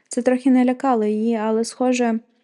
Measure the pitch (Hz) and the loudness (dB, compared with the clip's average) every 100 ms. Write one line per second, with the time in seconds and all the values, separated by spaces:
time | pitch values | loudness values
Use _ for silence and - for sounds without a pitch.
0 | - - 240 254 269 254 247 254 269 233 | -10 -4 0 2 4 4 2 0 0 0
1 | 214 214 226 226 214 220 226 - 254 247 | 0 -2 -2 -2 -2 -2 -4 -2 -2 0
2 | 240 226 - _ | 0 -2 -8 _